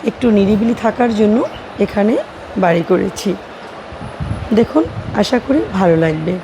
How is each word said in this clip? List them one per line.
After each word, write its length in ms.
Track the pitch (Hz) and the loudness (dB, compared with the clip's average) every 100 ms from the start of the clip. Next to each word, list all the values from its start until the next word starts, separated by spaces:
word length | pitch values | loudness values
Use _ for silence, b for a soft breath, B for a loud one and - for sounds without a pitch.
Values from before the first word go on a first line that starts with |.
| 320 | -4
একটু 240 | - 240 | 0 2
নিরিবিলি 440 | 208 196 208 226 | 4 4 2 2
থাকার 400 | 233 226 214 240 | 2 0 0 0
জন্য 300 | 214 208 220 571 - - - | 4 4 4 0 -6 -14 -4
এখানে 380 | 202 214 202 277 - - - - | -2 2 2 2 -2 -12 -10 0
বাড়ি 260 | 185 170 165 | 2 2 2
করেছি। 460 | 185 190 - 208 - - - - - - - - - - - - | 2 0 -2 -4 -4 -8 -16 -16 -16 -16 -12 -12 -10 -6 -6 0
দেখুন, 300 | 214 233 311 480 - - - | 2 4 2 0 -6 -6 -2
আশা 220 | 202 247 | 0 0
করি 220 | 247 285 440 | 2 0 0
ভালো 240 | 190 190 165 | 2 4 4
লাগবে। 380 | 160 156 160 180 | 2 0 -2 -4